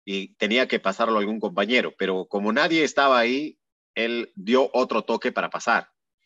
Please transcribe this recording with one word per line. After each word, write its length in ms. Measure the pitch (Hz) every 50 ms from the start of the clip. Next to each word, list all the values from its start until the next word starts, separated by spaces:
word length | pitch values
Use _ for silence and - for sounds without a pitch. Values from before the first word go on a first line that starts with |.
| _
y 300 | 98 98 98 95 - -
tenía 340 | _ 110 98 110 127 127 123
que 100 | 120 104
pasarlo 380 | - 95 98 - 117 113 113
a 40 | 107
algún 200 | 101 104 110 110
compañero, 540 | 101 104 90 98 104 104 127 123 92 78 - _
pero 280 | 95 92 92 92 90
como 260 | - - 101 101 104 110
nadie 320 | 139 160 175 165 165 151
estaba 340 | 131 - 151 139 135 131 120
ahí, 400 | 117 120 127 139 151 151 - _ _ _ _ _ _ _ _
él 360 | 110 113 117 175 175 - - _
dio 340 | 98 90 104 123 131 135 - -
otro 300 | 123 127 - 127 113 -
toque 300 | - 117 107 - 123 -
para 180 | - 90 87
pasar. 380 | - 85 - 117 117 90 - - _ _ _ _ _ _ _